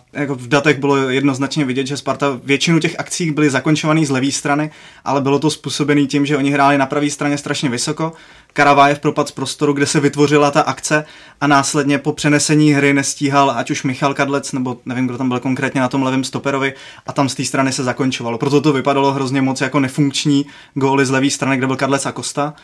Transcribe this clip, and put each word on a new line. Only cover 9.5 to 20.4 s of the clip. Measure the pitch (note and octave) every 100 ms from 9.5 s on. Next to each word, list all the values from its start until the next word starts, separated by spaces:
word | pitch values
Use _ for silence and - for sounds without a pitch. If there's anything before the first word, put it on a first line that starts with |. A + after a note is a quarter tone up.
| - D3
kde | C#3+ C#3
se | D#3+
vytvořila | C#3 C#3 D3 D3 C#3+
ta | C#3+
akce | - C3 - D#3 D#3 - - -
a | C#3+
následně | C#3 C3+ D3+ C#3+ C#3+
po | D3+
přenesení | D3 D3 D3 - D3+ D3+
hry | C#3 C#3+
nestíhal | C#3 C3+ - C#3+ C#3 C#3
ať | A#2+ C3
už | C#3+
Michal | C#3 B2+ C#3+
Kadlec, | C3+ C#3 C#3 -
nebo | C3+ B2+ B2 B2+
nevím, | B2 B2+
kdo | A#2+
tam | C3
byl | B2
konkrétně | C3+ B2+ C3 C#3
na | B2
tom | C#3
levém | C3 C3
stoperovi, | C3 B2 C#3 C3+ C3+ C3+ - - -
a |
tam | - C3+
z | -
té | B2+
strany | C#3 C3+
se | B2+
zakončovalo. | B2+ A#2+ C3 B2+ A#2+ A#2
Proto | C#3 C#3+
to | D3+
vypadalo | C3 C3+ C#3 C#3
hrozně | C#3 C3 C#3
moc | C3 B2+
jako | C3+ D3
nefunkční | C3 C#3+ C#3 - D3+ C#3+